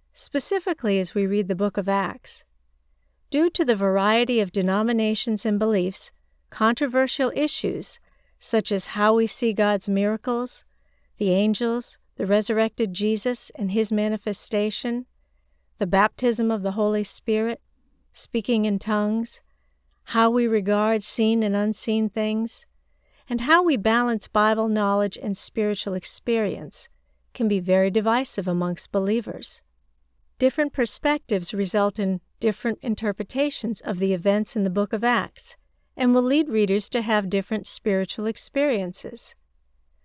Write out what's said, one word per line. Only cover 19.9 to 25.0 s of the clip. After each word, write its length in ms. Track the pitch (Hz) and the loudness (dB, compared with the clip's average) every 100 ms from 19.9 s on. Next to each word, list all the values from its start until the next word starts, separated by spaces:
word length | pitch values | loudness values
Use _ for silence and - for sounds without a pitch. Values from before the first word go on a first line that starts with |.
| _ - | _ -2
how 240 | 233 226 | 2 4
we 180 | 240 233 | 4 2
regard 560 | 220 190 208 214 220 | 2 2 2 2 0
seen 400 | - - 220 226 | -2 0 2 2
and 100 | 214 | 2
unseen 540 | 202 208 208 - 220 220 | 0 0 -2 -2 0 0
things, 580 | 220 214 220 233 - - _ _ _ _ _ - | -2 -2 -2 -4 -8 -16 _ _ _ _ _ -6
and 140 | 240 | -2
how 200 | 247 339 | 4 4
we 140 | 349 254 | 4 2
balance 540 | 202 233 240 226 - | 2 2 2 -2 0
Bible 400 | 214 214 220 220 | 2 4 2 2
knowledge 480 | 214 202 202 | 2 2 2